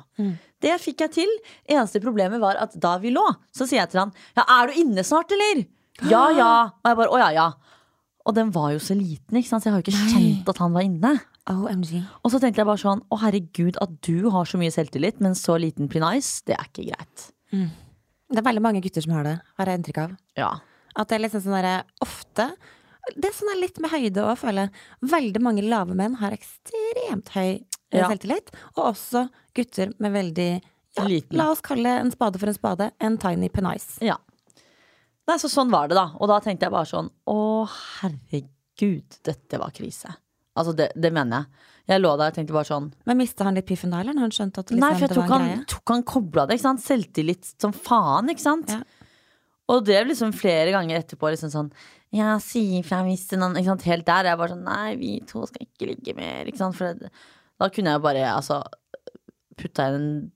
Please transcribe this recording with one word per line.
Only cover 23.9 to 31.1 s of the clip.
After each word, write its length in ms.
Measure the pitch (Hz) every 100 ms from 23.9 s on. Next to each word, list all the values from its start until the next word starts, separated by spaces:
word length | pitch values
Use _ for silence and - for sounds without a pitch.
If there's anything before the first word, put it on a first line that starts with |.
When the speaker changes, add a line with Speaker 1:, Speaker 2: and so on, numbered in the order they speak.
Speaker 1:
høyde 320 | 311 220 190
også, 140 | 214 247
føler 240 | 247 196 196
jeg. 160 | - - - 262
Veldig 300 | 330 226 208
mange 220 | 247 202 214
lave 300 | 226 180 185
menn 160 | 214 254
har 160 | 202 214
ekstremt 960 | - - - 453 440 480 466 202 -
høy, 220 | 196 190 190 - - _
eh, 80 | 185
Speaker 2:
Ja. 80 | 180
Speaker 1:
selvtillit, 460 | 202 196 370 - - - 330
og 160 | 269
også 320 | 196 - 247 254 _ _ -
gutter 340 | 240 - 190 -
med 140 | 208
veldig, 480 | 202 180 160 175 175 - _ _ -
ja, 80 |
Speaker 2:
Liten. 280 | 196